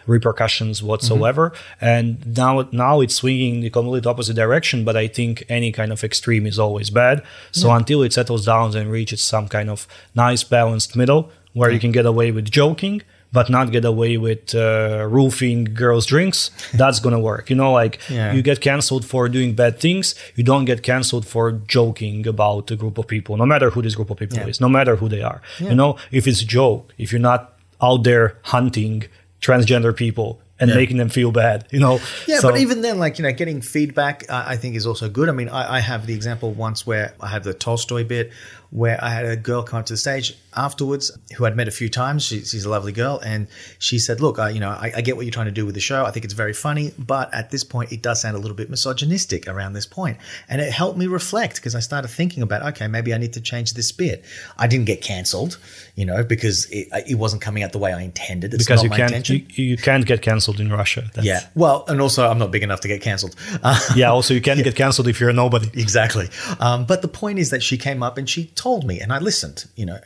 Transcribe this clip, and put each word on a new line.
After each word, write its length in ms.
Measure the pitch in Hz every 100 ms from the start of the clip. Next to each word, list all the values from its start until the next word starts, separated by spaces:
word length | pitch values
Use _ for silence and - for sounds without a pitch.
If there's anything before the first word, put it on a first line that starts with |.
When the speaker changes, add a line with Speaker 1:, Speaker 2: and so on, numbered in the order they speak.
| -
Speaker 1:
repercussions 800 | 117 117 107 110 - 110 104
whatsoever. 680 | 107 107 117 113 113 139 165
Speaker 2:
Mm-hmm. 340 | - - - 113
Speaker 1:
And 520 | 117 117 117 120 117
now, 300 | 127 135 131
now 260 | 120 127 151
it's 160 | 123 -
swinging 400 | 131 131 127 120
in 60 |
the 80 | 117
complete 360 | 120 120 127 120
opposite 300 | 123 113 113
direction, 480 | 113 151 - 123
but 140 | 113 110
I 100 | 113
think 380 | - 120 113 -
any 240 | 120 117
kind 220 | 107 110
of 100 | 110
extreme 420 | 110 - - 110 107
is 140 | 101
always 300 | 107 104 101
bad. 340 | 117 123 143 - - -
So 140 | - 120
Speaker 2:
Yeah. 80 | 117
Speaker 1:
until 240 | 117 147
it 80 | 123
settles 340 | - 120 113 107
down 300 | 113 113 107
and 160 | 107
reaches 300 | 113 110 110
some 260 | - 110 104
kind 220 | 107 107
of 180 | 104 - - -
nice 300 | 117 120 123
balanced 500 | - 120 113 110 - 120
middle 360 | 123 151 160 - _
where 160 | 120 120
you 60 | 113
Speaker 2:
Yeah. 60 |
Speaker 1:
can 100 | 117
get 120 | 120 117
away 260 | 113 117
with 200 | 110 107
joking, 500 | 147 147 - 196 208 - _ -
but 180 | 123 117
not 200 | 127 127
get 120 | 117
away 320 | 117 113 117 117
with, 380 | 113 110 - 117
uh, 500 | 110 110 107 107 107
roofing 560 | 127 135 - 127 120 110
girls' 320 | 110 123 117 -
drinks, 460 | 147 190 - - - -
that's 280 | 117 135 117
gonna 180 | 123 117
work. 300 | 110 107 -
You 60 | 131
know, 160 | 135
like, 260 | 127 113 - -
Speaker 2:
Yeah. 220 | 123 107
Speaker 1:
you 80 | 131
get 200 | 131 139
canceled 420 | 143 139 - 131
for 240 | 113 131 123
doing 280 | 127 123 113
bad 220 | 120 117
things. 380 | 165 190 185 - - -
You 80 | 120
don't 180 | 139
get 200 | 127 117
canceled 420 | 127 127 123 120 104
for 240 | 117 117
joking 720 | 110 104 123 117 110 107 104 110
about 440 | 107 104 104 98
a 60 | 110
group 200 | 110 101
of 100 | -
people, 280 | 107 98 104
no 100 | 127
matter 260 | 147 127
who 100 | 120
this 140 | 113 104
group 140 | 104
of 80 | 101
people 200 | 104 117
Speaker 2:
Yeah. 100 | 101
Speaker 1:
is, 140 | 113
no 80 | 127
matter 260 | 135 127 104
who 140 | 110
they 120 | 104
are. 200 | 113 - - -
Speaker 2:
Yeah. 100 | 185
Speaker 1:
You 60 | 123
know, 220 | 143 139 -
if 160 | 131 131
it's 140 | 110
a 40 | 110
joke, 480 | 123 131 104 - -
if 140 | 107
you're 80 | 117
not 340 | 120 123 - _ _ -
out 220 | 123 127 120
there 320 | 120 110 -
hunting 600 | - 123 127 117 110 110 104 _ _ -
transgender 520 | - 127 117 123 117
people 460 | 113 117 113 110 - _ -
and 120 | 120
Speaker 2:
Yeah. 80 | 127
Speaker 1:
making 180 | 127 127
them 120 | 117
feel 220 | 127 120
bad, 340 | 113 113 107 -
you 80 | 139
know? 200 | 135 127 - - -
Speaker 2:
Yeah, 120 | 294
Speaker 1:
So 120 | 127
Speaker 2:
but 80 | 123
even 200 | 233 233
then, 180 | 233 196
like, 200 | 160 -
you 40 |
know, 100 | 143
getting 260 | 131 165 147
feedback, 600 | - 156 147 139 143 143 -
uh, 160 | 123 -
I 80 | 123
think 200 | 123 113
is 100 | 113
also 220 | 110 110
good. 180 | 110 160
I 60 |
mean, 160 | 131 117
I, 260 | 131 - 127
I 20 |
have 260 | 120 117 113
the 60 |
example 400 | 110 113 117 113
once 340 | 107 113 110 -
where 260 | 107 104 -
I 80 | 101
have 160 | 104
the 100 | 98
Tolstoy 520 | - 117 117 - 120 117
bit 260 | 120 117 - - - -
where 300 | 113 117 113
I 80 | 117
had 160 | 117 117
a 120 | 113
girl 260 | 110 120
come 160 | 113 117
up 60 | 113
to 80 |
the 40 | 110
stage 360 | 139 135 127 - _ -
afterwards 520 | 139 - 139 139 - - - -
who 80 | 113
I'd 100 | 110
met 120 | 110
a 40 |
few 160 | - 113
times. 360 | 123 131 147
She, 180 | - 110
she's 240 | - 110 101
a 40 |
lovely 220 | 107 101
girl. 300 | 98 131 139
And 240 | 110 107 104 - - -
she 200 | - 117
said, 200 | - 117
"Look, 180 | 147 110
I, 120 | 107
you 100 | 110
know, 100 | 101
I, 220 | 101 113 113
I 40 |
get 140 | 120 127
what 80 | 123
you're 60 |
trying 140 | 113 110
to 60 |
do 140 | 101 104
with 100 | 98
the 60 |
show. 220 | - 135
I 80 | 113
think 140 | 113 110
it's 80 |
very 180 | 101 107
funny. 400 | 104 151 147 147 -
But 360 | 120 135 127
at 180 | 117 117
this 120 | 139
point, 300 | - 120 117
it 80 | 113
does 180 | 120 117
sound 140 | 113 104
a 40 |
little 180 | 107 104
bit 120 | 107
misogynistic 800 | 131 131 127 151 185 - 87 -
around 260 | 92 98
this 120 | 104 -
point." 320 | - 170 110 - - -
And 100 | 131
it 120 | 147
helped 240 | 117 185 175
me 100 | 180
reflect, 540 | 180 - 214 233 -
'cause 120 | 120 117
I 40 |
started 300 | 117 143 123
thinking 340 | - 175 135
about, 200 | 110 104 147
"Okay, 140 | - 107
maybe 260 | 113 117
I 40 | 113
need 140 | 117
to 60 | 117
change 340 | 117 120 117 120
this 180 | 113
bit." 320 | - 175 - - - - -
I 100 | 120
didn't 180 | 127 110
get 160 | 98
cancelled, 560 | - 95 92 92 156 - - - - -
you 100 | 92
know, 180 | 95
because 420 | 117 120 110 98 -
it, 180 | 104 90 98 -
it 80 | 117
wasn't 280 | 110 107
coming 200 | 107 104
out 80 | 98
the 60 | 104
way 160 | 98
I 80 | 87
intended. 520 | 92 - - 90 98
It's 100 | 117 117
Speaker 1:
Because 140 | 113
Speaker 2:
not 40 | 113
Speaker 1:
you 40 |
Speaker 2:
my 80 | 107
Speaker 1:
can't, 140 | 120
Speaker 2:
intention. 360 | 120 127 139 - -
Speaker 1:
you, 80 |
you 140 | 131 120
can't 280 | 139 135 123
get 160 | 117
cancelled 380 | - 110 110 104
in 100 | 107
Russia. 400 | 104 101 117 110
That's 120 | - 104
Speaker 2:
Yeah. 180 | 92 - 156
Well, 300 | 165 139 -
and 140 | 139
also 260 | 139 - 117
I'm 120 | 117
not 120 | 101
big 120 | 101
enough 180 | 101 95
to 60 | 101
get 120 | 101
cancelled. 340 | - 98 95 - -
<laughs> 140 | 190
Uh, 160 | 123 127 - 123
Speaker 1:
Yeah. 140 | 120
Also, 220 | 123 -
you 80 | 127
can't 160 | 139 139
Speaker 2:
yeah. 80 | 127
Speaker 1:
get 100 | 113
cancelled 320 | 135 131 123
if 120 | 113
you're 80 | 120
a 40 |
nobody. 360 | 120 123 117 107 123
Speaker 2:
Exactly. 500 | 107 117 113 110 90 - - 175
Um, 260 | 120 123 120
but 160 | 185
the 60 | 185
point 320 | - 208 196
is 120 | 147
that 120 | 131
she 140 | - 131
came 260 | 139 131
up 140 | 123 135
and 100 | 135
she 220 | - 160 -
told 300 | 247 233 127
me, 120 | 87
and 120 | 104
I 60 | 139
listened, 460 | 196 - 76 71 - -
you 100 | 92
know, 120 | 95